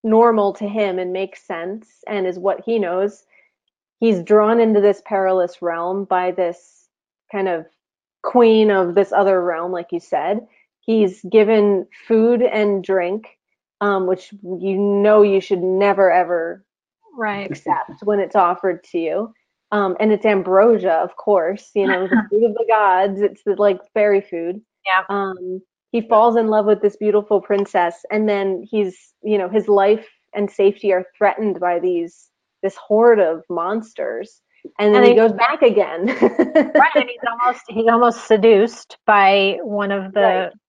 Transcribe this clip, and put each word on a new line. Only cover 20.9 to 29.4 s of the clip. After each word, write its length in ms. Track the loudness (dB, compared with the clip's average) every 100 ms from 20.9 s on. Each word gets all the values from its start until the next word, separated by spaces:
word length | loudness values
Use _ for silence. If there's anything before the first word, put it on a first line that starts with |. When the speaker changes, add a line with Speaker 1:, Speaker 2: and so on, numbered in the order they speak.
Speaker 1:
of 220 | -2 -2 -6
course, 520 | 0 0 0 -6 _ -4
you 100 | -2
know, 200 | -2 0
the 80 | -2
Speaker 2:
<laughs> 160 | 0
Speaker 1:
food 120 | 0
of 100 | 0 -2
the 100 | -2
gods. 540 | 2 2 2 0 0
It's 220 | -4 -4
the, 120 | -6 0
like, 240 | 0 0 -6
fairy 280 | 0 2 0
food. 400 | -2 -8 -8 -10 _ _ -2
Speaker 2:
Yeah. 180 | -2 -2
Speaker 1:
Um, 520 | -6 -6 -8 -12 -12 _ _ _
he 80 | -6
Speaker 3:
Yeah. 80 | 2
Speaker 1:
falls 280 | 4 4 2
in 100 | 0
love 180 | 0 2
with 160 | 0
this 140 | 0 -2
beautiful 440 | 0 0 0 -4
princess, 640 | 0 -4 -2 -2 -2 -6 -6
and 160 | -2 -2
then 360 | -2 -4 -6
he's, 500 | -6 -4 -4 -6 _ _
you 140 | -4
know, 120 | -2